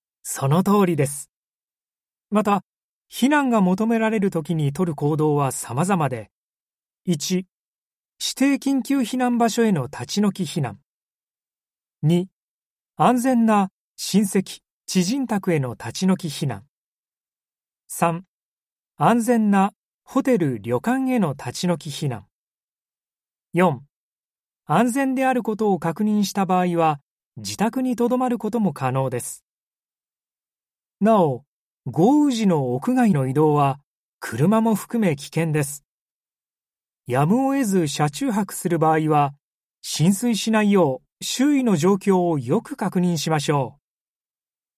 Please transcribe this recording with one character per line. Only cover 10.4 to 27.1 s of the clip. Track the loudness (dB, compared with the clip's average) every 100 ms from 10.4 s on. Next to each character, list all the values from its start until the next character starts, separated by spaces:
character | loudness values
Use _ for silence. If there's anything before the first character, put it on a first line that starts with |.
避 | -4 -4
難。 | -4 -6 _ _ _ _ _ _ _ _ _ _ _ _
二、 | 0 0 0 _ _ _ _ _ _ 0
安 | 2 2
全 | 2 2 4
な | 2 0 -6 _ -12
親 | -2 0
戚、 | 2 0 -4 -10 _ _ -4
知 | -2
人 | 0 -2 -2
宅 | -2 0
へ | 0
の | -2
立 | -6 -10
ち | -2 0
退 | 0
き | -4
避 | -6 -6
難。 | -6 -12 _ _ _ _ _ _ _ _ _ _ _ _
三、 | -2 -2 -2 -10 _ _ _ _ _ _ 0
安 | 2 2
全 | 2 2 4
な | 4 2 -2 _ _
ホ | _ -2
テ | 2 2
ル、 | 0 -2
旅 | -2 -2
館 | 0 -2 0
へ | 0
の | 0
立 | -2 -10 -4
ち | -2
退 | -2
き | -4
避 | -6 -6
難。 | -6 -10 _ _ _ _ _ _ _ _ _ _ _ _
四、 | 0 2 0 -8 _ _ _ _ _ _ _ -2
安 | 0 2
全 | 0 -2 0
で | 0
あ |
る | 0
こ | -2 -2
と | 0
を | 0
確 | -2 -2
認 | 0 0
し | 0
た | -2 0
場 | 0
合 | 0 2
は、 | 0 0 -8